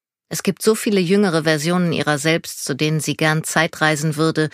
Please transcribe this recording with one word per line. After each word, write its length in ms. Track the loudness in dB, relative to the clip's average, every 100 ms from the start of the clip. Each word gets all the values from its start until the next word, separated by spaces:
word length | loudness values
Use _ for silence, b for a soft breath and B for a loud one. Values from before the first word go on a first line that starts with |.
| _ _ -12
Es 140 | -6
gibt 200 | -4 0
so 120 | 0
viele 260 | 0 2 2
jüngere 440 | 2 2 2 2
Versionen 480 | 0 0 0 0 0
ihrer 260 | 0 0 0
selbst, 460 | 0 0 -4 -8
zu 100 | -6
denen 240 | -2 -2 -2
sie 180 | -2 0
gern 280 | 0 0
Zeitreisen 720 | 0 0 0 0 0 0 -2 0
würde, 340 | 0 0 -2